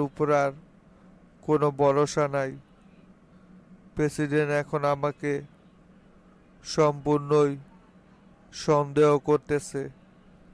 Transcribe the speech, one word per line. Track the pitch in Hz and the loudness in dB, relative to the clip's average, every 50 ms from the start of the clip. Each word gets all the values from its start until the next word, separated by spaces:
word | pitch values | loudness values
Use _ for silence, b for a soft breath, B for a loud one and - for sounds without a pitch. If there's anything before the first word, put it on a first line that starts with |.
| 147 | -2
উপর | 139 - - 151 143 147 143 139 | -4 -4 -2 0 2 2 2 2
আর | 139 135 156 - - _ _ _ _ - _ - - - - - - _ _ - | 0 -4 -8 -14 -20 _ _ _ _ -20 _ -20 -20 -20 -20 -20 -20 _ _ -2
কোনো | - 151 147 147 147 139 135 | 0 0 2 2 0 0 2
ভরসা | 143 139 135 147 147 139 - 156 147 139 139 | 2 2 4 4 2 0 0 -2 -2 0 -2
নাই। | 139 135 135 135 139 - _ _ _ - - - - - - - _ _ _ - - - - - - - - - - - - - | -4 -4 -6 -8 -12 -18 _ _ _ -20 -20 -20 -20 -20 -20 -20 _ _ _ -20 -20 -20 -20 -20 -20 -20 -20 -20 -20 -20 -12 -6
প্রেসিডেন্ট | - 151 147 - - 151 143 143 151 151 143 147 147 | -4 -4 -4 -2 -4 -4 -2 0 0 0 0 -2 -4
এখন | 143 143 - 151 143 143 143 | -4 -4 -4 -2 -2 -2 -2
আমাকে | 139 139 147 139 - 147 147 143 143 143 - _ _ _ _ _ _ _ _ - _ _ - _ - _ _ _ _ _ _ _ - - | -2 -4 -6 -6 -6 -6 -6 -6 -6 -8 -12 _ _ _ _ _ _ _ _ -20 _ _ -20 _ -20 _ _ _ _ _ _ _ -20 -16
সম্পূর্ণই | - - 160 156 151 147 143 135 147 151 147 143 143 151 151 147 143 139 139 139 - - - - _ _ _ _ _ _ _ _ - - _ _ - - | -4 0 2 2 2 0 -2 -2 0 0 0 0 2 2 2 2 2 0 -4 -12 -18 -20 -20 -20 _ _ _ _ _ _ _ _ -20 -20 _ _ -20 -18
সন্দেহ | - - - 151 147 147 143 143 147 151 147 147 143 - | -6 0 2 2 2 2 0 2 4 4 4 4 2 2
করতেছে। | 151 147 147 - - 147 143 - - - 139 139 135 131 _ _ _ _ _ _ - - - - - | 0 0 0 0 -2 -6 -6 -6 -8 -10 -10 -10 -10 -14 _ _ _ _ _ _ -20 -20 -20 -20 -20